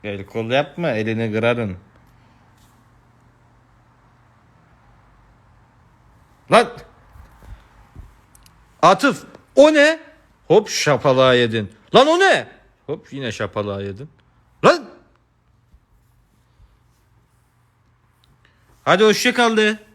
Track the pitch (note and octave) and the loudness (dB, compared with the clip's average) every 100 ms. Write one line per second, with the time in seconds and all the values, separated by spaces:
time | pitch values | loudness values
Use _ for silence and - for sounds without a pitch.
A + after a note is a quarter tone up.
0 | G#2 G2+ F#2+ A2+ A2+ B2+ D3 - E3+ A2 | -12 -12 -12 -10 -4 -4 -4 -6 -6 -4
1 | A2 A2 A2+ G#2+ A#2 A#2+ A2 F2+ _ _ | -4 -6 -6 -4 -2 -4 -6 -10 _ _
2 | _ _ _ _ _ _ _ _ _ _ | _ _ _ _ _ _ _ _ _ _
3 | _ _ _ _ _ _ _ _ _ _ | _ _ _ _ _ _ _ _ _ _
4 | _ _ _ _ _ _ _ _ _ _ | _ _ _ _ _ _ _ _ _ _
5 | _ _ _ _ _ _ _ _ _ _ | _ _ _ _ _ _ _ _ _ _
6 | _ _ _ _ _ G#3 A#3 - - _ | _ _ _ _ _ 2 2 -6 -20 _
7 | _ - - _ - - _ _ _ - | _ -20 -20 _ -20 -20 _ _ _ -20
8 | - _ _ _ _ _ _ _ E3 F#3+ | -20 _ _ _ _ _ _ _ 2 2
9 | C#4 G3+ - - _ - D4 D#4 D4 D#4+ | 0 -4 -12 -20 _ 4 4 6 2 0
10 | - _ _ _ _ F#3 G#3+ - - C3 | -10 _ _ _ _ 0 0 -6 -2 0
11 | D3 C3 C3 B2 A#2+ A2+ G2+ - _ G#3+ | 0 2 4 2 0 -4 -8 -14 _ 4
12 | C#4 E4+ F#4+ D4+ - - _ _ - D3 | 4 4 2 2 -2 -18 _ _ -14 -14
13 | - C#3 B2+ - G#2 G#2+ G#2 G2 G2 G2 | -12 -10 -10 -8 -8 -6 -8 -8 -10 -12
14 | D3 _ _ _ _ _ A3 E4+ G#3 - | -18 _ _ _ _ _ 0 0 -4 -20
15 | _ _ _ _ _ _ _ _ _ _ | _ _ _ _ _ _ _ _ _ _
16 | _ _ _ _ _ _ _ _ _ _ | _ _ _ _ _ _ _ _ _ _
17 | _ _ _ _ _ _ _ _ _ _ | _ _ _ _ _ _ _ _ _ _
18 | _ _ _ _ _ _ _ _ - F3+ | _ _ _ _ _ _ _ _ -2 2
19 | G#3+ G3+ B3 B3 A#3+ A3 G#3+ G#3+ - | 2 2 -2 0 0 0 -2 -4 -14